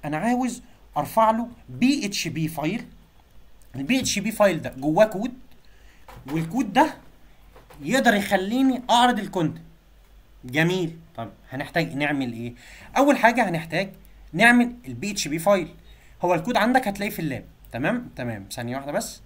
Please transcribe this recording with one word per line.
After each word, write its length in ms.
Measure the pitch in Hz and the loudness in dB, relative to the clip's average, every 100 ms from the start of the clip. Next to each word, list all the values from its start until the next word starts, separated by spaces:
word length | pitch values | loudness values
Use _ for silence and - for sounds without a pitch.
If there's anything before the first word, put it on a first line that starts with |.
| 151 | -6
انا 120 | 156 | -4
عاوز 440 | 214 247 254 - - - - - | 0 0 -2 -6 -16 -20 -8 -6
ارفع 340 | - - 220 | -2 2 2
له 180 | 226 240 - - | 2 -4 -10 -18
بي 360 | 127 247 294 202 | 0 2 2 -2
اتش 220 | - 170 | -6 -6
بي 200 | 156 156 | -4 -4
فايل، 380 | 151 156 226 - - - - _ - - - - 123 | -2 -4 -4 -8 -20 -20 -20 _ -20 -20 -20 -16 -12
البي 240 | 139 262 | -2 0
اتش 200 | 240 208 | 0 -2
بي 120 | 196 | -4
فايل 300 | 214 202 165 | 2 2 2
ده 120 | 120 131 | -6 -4
جواه 280 | 143 160 214 | 0 4 2
كود، 280 | 185 247 - - - - - - - - - - | 2 -6 -8 -20 -20 -20 -20 -20 -20 -20 -20 -6
والكود 460 | 156 165 226 208 | -4 -2 -2 0
ده 200 | 160 - - - - - - - - - - | 4 2 0 -20 -20 -20 -20 -20 -20 -20 -12
يقدر 320 | 143 254 240 | 0 2 4
يخليني 680 | 208 196 196 190 240 269 247 - | 2 2 -2 0 2 2 2 2
اعرض 300 | 233 240 208 | 4 4 2
الكونتنت. 420 | 196 185 160 - - - _ - _ - _ - 127 | -2 -2 -2 -4 -16 -20 _ -20 _ -20 _ -20 -6
جميل، 520 | 131 165 190 165 165 - - | 0 2 2 -4 -8 -18 -12
طب 140 | 113 - - | -12 -14 -14
هنحتاج 440 | 131 143 175 160 135 | -10 -4 -2 -2 -2
نعمل 380 | 147 147 127 | -2 -2 -4
ايه؟ 200 | 113 120 - - - - - | -6 -10 -12 -20 -20 -4 2
اول 200 | 285 277 | 4 6
حاجه 320 | 226 240 208 | 4 4 0
هنحتاج 420 | 160 - 156 196 - - - - | -2 -4 -6 -6 -10 -20 -20 -10
نعمل 420 | 156 226 240 240 - 127 | 4 6 6 4 -2 -14
البي 240 | 120 202 | -10 -8
اتش 160 | 208 151 | -6 -4
بي 120 | 160 | -2
فايل. 360 | 165 202 160 - - - - - | 2 2 2 -12 -20 -20 -20 -6
هو 100 | 175 | 0
الكود 240 | 175 170 233 | 0 0 0
عندك 300 | 220 262 233 | 4 2 0
هتلاقيه 240 | 196 202 | -4 -6
في 80 | 202 | -4
اللاب، 260 | 160 120 - - - | -6 -6 -10 -20 -14
تمام؟ 380 | 113 156 240 240 - | -4 -2 -2 -6 -10
تمام، 300 | 123 107 98 | -8 -8 -10
ثانيه 240 | - 120 131 | -10 -8 -8
واحده 160 | 139 | -6
بس 300 | 147 - - | -6 -6 -14